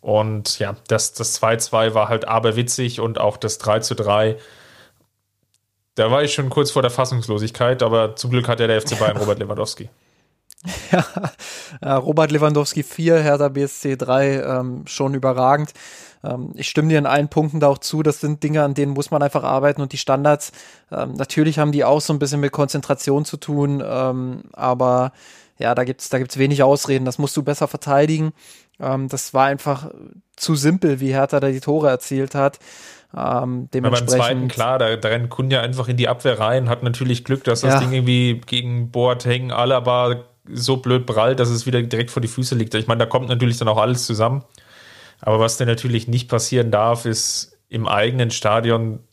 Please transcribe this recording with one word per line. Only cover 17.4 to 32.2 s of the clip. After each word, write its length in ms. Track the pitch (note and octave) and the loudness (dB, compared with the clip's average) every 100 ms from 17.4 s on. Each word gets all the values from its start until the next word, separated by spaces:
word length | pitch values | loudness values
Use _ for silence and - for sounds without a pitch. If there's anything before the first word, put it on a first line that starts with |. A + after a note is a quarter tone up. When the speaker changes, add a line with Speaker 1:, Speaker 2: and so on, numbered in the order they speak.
| D#3 D#3 | 0 2
Speaker 2:
da 80 | D3 | 2
auch 100 | C#3 | 2
zu. 240 | - D#3 | -2 0
Das 180 | D#3 C#3+ | 0 0
sind 220 | D3+ D3+ | -4 -2
Dinge, 200 | D3+ D3+ | -2 0
an 120 | C#3+ | 0
denen 180 | C#3 C#3+ | 0 -2
muss 180 | C#3 C#3+ | -2 -2
man 120 | D3+ | 0
einfach 200 | C#3+ C#3+ | 2 0
arbeiten 380 | - C3+ C#3+ C#3+ | 0 2 2 0
und 120 | C#3 | -4
die 60 | C3 | -6
Standards, 540 | - C#3 D3 D3 - - - - _ | 0 2 4 2 0 -16 -20 -20 _
ähm, 220 | - C3 | -8 -8
natürlich 440 | C3 C3+ - D3+ D3+ | -6 -4 0 2 2
haben 140 | D3+ | 0
die 120 | D3 | 2
auch 180 | B2 D3 | 4 2
so 100 | - | 2
ein 60 | D3+ | -2
bisschen 220 | C#3 D3 | 0 0
mit 120 | C#3+ | -2
Konzentration 720 | - C#3+ D3 - C#3 - C#3 | 0 -2 -2 -2 -4 0 0
zu 140 | D3+ D3+ | 0 -8
tun, 440 | - D3 C#3+ C#3+ | -4 -2 0 -2
ähm, 600 | A2+ B2+ C3 B2+ B2+ B2+ - | -4 -2 -2 -4 -6 -10 -16
aber 600 | - B2+ B2+ B2+ B2+ B2+ - - - _ _ | -6 -2 2 2 2 0 -4 -20 -20 _ _
ja, 160 | A2+ | -2
da 100 | B2 | 0
gibt's, 260 | B2+ C3 - | -2 -4 -4
da 80 | C3 | -4
gibt's 180 | B2+ - | -4 0
wenig 260 | C3+ C#3+ | 2 4
Ausreden. 440 | C3+ C#3+ - C3+ B2+ | 4 4 2 0 0
Das 120 | B2 | -2
musst 180 | C#3+ - | -2 -2
du 40 | |
besser 240 | C#3 D3 D3+ | -4 -2 -4
verteidigen. 680 | - - C#3 D3+ D#3 D#3 - - - _ _ | -4 0 4 4 2 -2 -4 -20 -20 _ _
Ähm, 300 | C3+ C3 C3+ | -4 -4 -4
das 240 | C3+ - | -8 -4
war 140 | C3 C3+ | 2 2
einfach 440 | C#3 - C3+ D3 - - - _ _ | 2 -2 -4 -6 -16 -20 -20 _ _
zu 200 | - D#3 | -2 2
simpel, 440 | C#3+ F#3 F3 C3+ | 2 2 2 0
wie 120 | C3+ | 0
Hertha 280 | C3+ C#3 D3 | 2 2 2
da 80 | C#3 | 0
die 120 | C3 | -2
Tore 280 | C#3 D3+ D3+ | 0 2 2
erzielt 460 | B2+ - C3+ | 2 -2 -4